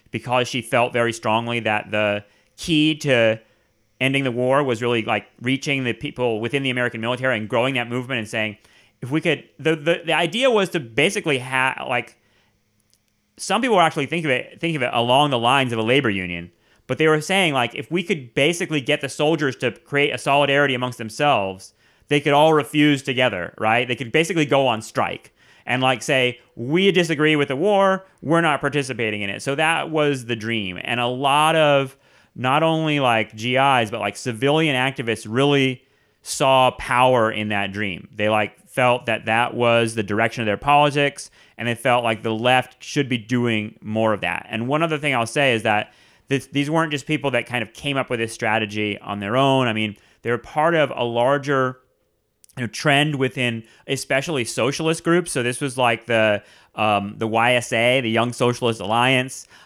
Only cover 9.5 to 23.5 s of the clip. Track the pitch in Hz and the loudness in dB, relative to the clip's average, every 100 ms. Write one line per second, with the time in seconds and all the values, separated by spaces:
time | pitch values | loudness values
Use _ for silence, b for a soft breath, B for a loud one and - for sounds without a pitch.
9.5 | - 139 160 147 175 160 160 170 208 262 | -6 -2 -2 0 -2 -2 -2 -2 0 2
10.5 | 220 185 180 117 110 165 196 170 135 131 | 2 0 -2 -4 0 0 0 -2 -2 -2
11.5 | 131 131 - 131 123 117 _ _ _ _ | 0 0 -2 -4 -4 -4 _ _ _ _
12.5 | _ _ _ _ _ _ _ _ _ - | _ _ _ _ _ _ _ _ _ -4
13.5 | 196 254 202 160 160 135 165 156 127 - | -2 2 4 4 2 -4 -4 0 -2 -4
14.5 | - 165 151 123 120 120 131 147 123 120 | -6 -4 -2 -2 0 4 4 4 2 2
15.5 | 139 131 113 110 135 127 98 90 85 87 | 2 2 0 2 2 2 -2 -4 -8 -10
16.5 | b b b - 131 160 156 151 190 175 | b b b -8 0 2 2 0 0 2
17.5 | 135 120 - 131 175 - 170 123 - 143 | 0 -2 -4 -6 -6 -2 -6 -4 0 0
18.5 | 170 175 156 123 147 131 - 151 165 143 | 0 -4 -4 -2 -2 -4 -2 0 2 -2
19.5 | 127 123 - _ 139 143 127 147 143 143 | -2 -6 -6 _ -2 0 -2 0 2 4
20.5 | 139 143 123 127 120 110 - 147 120 95 | 2 2 0 -4 -6 -12 -2 2 2 0
21.5 | 95 - b b b b 147 147 143 160 | -6 -16 b b b b 0 4 4 6
22.5 | 156 139 151 147 143 - 127 127 95 85 | 4 2 2 4 2 0 0 0 0 -8